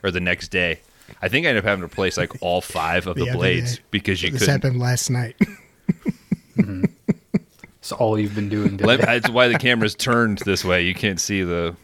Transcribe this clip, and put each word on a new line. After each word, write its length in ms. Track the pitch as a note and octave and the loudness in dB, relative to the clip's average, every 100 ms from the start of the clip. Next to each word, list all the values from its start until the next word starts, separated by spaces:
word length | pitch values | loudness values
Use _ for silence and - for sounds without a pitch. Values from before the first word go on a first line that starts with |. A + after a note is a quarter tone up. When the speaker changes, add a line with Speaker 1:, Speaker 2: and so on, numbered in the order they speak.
Speaker 1:
or 80 | G2 | -2
the 100 | F2+ | -2
next 280 | F2+ F2+ - | 0 -2 -2
day. 320 | F#2+ F2 D#2 _ _ - - | -2 0 -2 _ _ -20 -8
I 80 | F#2+ | -2
think 160 | B2+ | 0
I 60 | E3 | 0
ended 140 | A2+ | 0
up 40 | G2+ | 0
having 140 | G2 | -2
to 40 | E2+ | -4
replace, 300 | - F#2+ F2+ | -2 -2 -2
like, 160 | F2 - | -4 -4
all 200 | F2+ F2+ | -2 -2
five 440 | - E2+ D#2+ F2 F#2 | -2 -4 0 -2 -2
of 100 | E2+ | -4
the 80 | |
Speaker 2:
The 60 | F2 | -2
other 80 | G2+ | 0
Speaker 1:
blades 380 | F#2 F2 B2 A#2+ | 0 0 -2 -6
Speaker 2:
day. 60 | _ | _
Speaker 1:
because 320 | G#2 G2+ F#2 | -4 -2 -2
you 80 | F2+ | -2
Speaker 2:
This 100 | C3+ | 0
Speaker 1:
couldn't. 120 | - | 0
Speaker 2:
happened 260 | C#3 C3+ B2 | 2 0 0
last 300 | B2 B2 - | 0 -2 -2
night. 260 | B2 A#2+ - | -2 -4 0
<laughs> 60 | G3+ G3+ _ _ - - - - _ - _ - | -2 -2 _ _ -6 -4 -4 -8 _ -8 _ -2
Speaker 3:
Mm-hmm. 280 | G2+ F#2+ - _ - - _ - - _ - _ | -2 0 -4 _ -6 -6 _ -6 -6 _ -20 _
That's 120 | - | -12
all 260 | - A#2 G#2+ | -2 0 2
you've 160 | G#2 | 0
been 160 | G#2 G2+ | -2 -2
doing 220 | G#2 G2+ | 0 0
today. 120 | G2 | 2
Speaker 1:
Let, 160 | G#2 C3 | 4 4
that's 300 | - A#2+ A#2 | 4 2 2
why 180 | A#2 B2 | 4 4
the 100 | A2+ | 4
camera's 360 | B2 A#2+ G#2+ | 2 2 0
turned 440 | - - A#2+ A2+ G2 | 0 0 2 2 0
this 240 | G2 F#2 | 0 0
way. 200 | F#2 F2+ | 2 2
You 80 | F2 | 2
can't 240 | F#2 G#2 F2+ | 0 -2 -2
see 240 | - G2+ | -2 -2
the 320 | F2+ E2+ E2+ E2 | 0 -2 -2 -6